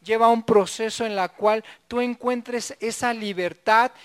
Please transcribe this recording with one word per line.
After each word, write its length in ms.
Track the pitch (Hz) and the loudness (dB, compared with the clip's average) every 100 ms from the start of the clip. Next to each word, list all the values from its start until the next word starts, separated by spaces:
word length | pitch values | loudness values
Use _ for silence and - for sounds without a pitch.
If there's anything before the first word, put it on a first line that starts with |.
lleva 240 | 170 226 233 | -2 2 4
un 160 | 226 | 4
proceso 600 | 226 214 180 - 220 - | 4 4 2 -2 -6 -4
en 120 | 226 196 | -4 -2
la 140 | 180 | -4
cual 340 | - 208 220 - - - | 0 0 0 -4 -20 -8
tú 120 | 240 | -4
encuentres 760 | 247 240 247 247 226 240 - 269 | -4 -4 -4 -4 -6 -8 -8 -8
esa 340 | 226 220 247 | -8 -4 -4
libertad 800 | 226 208 180 175 156 - 220 247 - | -4 -6 -4 -6 -4 2 4 4 -2